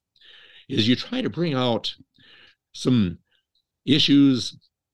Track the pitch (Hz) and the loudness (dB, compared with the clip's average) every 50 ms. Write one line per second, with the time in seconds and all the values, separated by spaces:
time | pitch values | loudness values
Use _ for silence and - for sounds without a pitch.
0 | _ _ _ _ - - - - - - - - - - 135 117 104 117 123 - | _ _ _ _ -20 -20 -20 -20 -20 -20 -20 -20 -14 -8 -4 -2 0 0 0 0
1 | - - 247 262 - 131 - 156 175 165 139 127 127 123 113 107 - - - - | -2 -8 -8 -6 -6 -6 -6 -4 -4 -4 -2 -2 -2 -2 -2 -2 -4 -8 -12 -14
2 | - _ _ _ _ _ - - - _ _ _ _ _ - - - 131 127 117 | -18 _ _ _ _ _ -20 -20 -20 _ _ _ _ _ -14 -6 -2 0 2 2
3 | 101 87 82 - _ _ _ _ _ _ _ _ _ _ _ _ - - 143 156 | 2 0 -2 -8 _ _ _ _ _ _ _ _ _ _ _ _ -2 0 2 2
4 | - - 143 143 143 139 131 117 101 - - - _ _ _ _ _ _ | 2 4 4 6 6 4 4 0 -2 -8 -12 -20 _ _ _ _ _ _